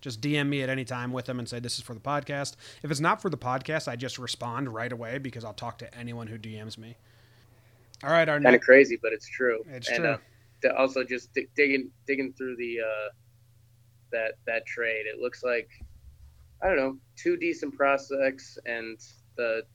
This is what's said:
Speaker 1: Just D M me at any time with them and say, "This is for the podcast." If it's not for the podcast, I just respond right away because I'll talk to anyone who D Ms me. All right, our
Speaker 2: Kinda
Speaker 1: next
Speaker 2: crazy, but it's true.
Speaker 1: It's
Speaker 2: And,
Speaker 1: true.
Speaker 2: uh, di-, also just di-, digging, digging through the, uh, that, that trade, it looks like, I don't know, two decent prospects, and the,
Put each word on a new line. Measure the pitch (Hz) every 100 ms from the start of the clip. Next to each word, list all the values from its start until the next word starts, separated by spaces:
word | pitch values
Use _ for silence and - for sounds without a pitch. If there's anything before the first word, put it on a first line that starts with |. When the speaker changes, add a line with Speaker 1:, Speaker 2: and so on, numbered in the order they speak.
Speaker 1:
Just | - 107
D | 147 147
M | 143
me | 143
at | 131
any | 131
time | 120 123 123
with | 127 117
them | 123
and | 117
say, | 120
"This | 120 -
is |
for | -
the | 113
podcast." | 139 143 139 143 139 - - -
If | 147
it's | 143
not | 165 220
for | 196
the | 143
podcast, | 123 131 151 156 143
I | 120
just | 127 -
respond | 120 - 120 117 135
right | 110 120
away | 120 117 135
because | 135 120
I'll | 110
talk | 104 120 -
to | - 120
anyone | 120 120 110
who | 113
D | 110 107
Ms | 110 110
me. | 113 117 _ - - - - - _ _ _ -
All | 139
right, | 165 156
our | 147
Speaker 2:
Kinda | 127
Speaker 1:
next | 123 -
Speaker 2:
crazy, | 131 127 117
but | 110
it's | 110 -
true. | - 127 113 151
Speaker 1:
It's | 127 120
Speaker 2:
And, | 120
Speaker 1:
true. | 117
Speaker 2:
uh, | 110 - - _ _
di-, | 127
also | - 131 131
just | 123 123 -
di-, | 131 - -
digging, | 143 135 131 - -
digging | 139 135
through | 131 127 120
the, | 120 117
uh, | 110 107 107 - _ _ _ _ _ _ _ _ _
that, | 117 110 - -
that | 113 -
trade, | - 117 110 107
it | -
looks | 123 -
like, | 123 120 110 - - - - - - - - -
I | 185
don't | 156
know, | 135 135 - -
two | 170 175
decent | 165 160 147 139
prospects, | 139 139 - 139 135 131 - - 123
and | 117 113 110 - - _ -
the, | 117 113 110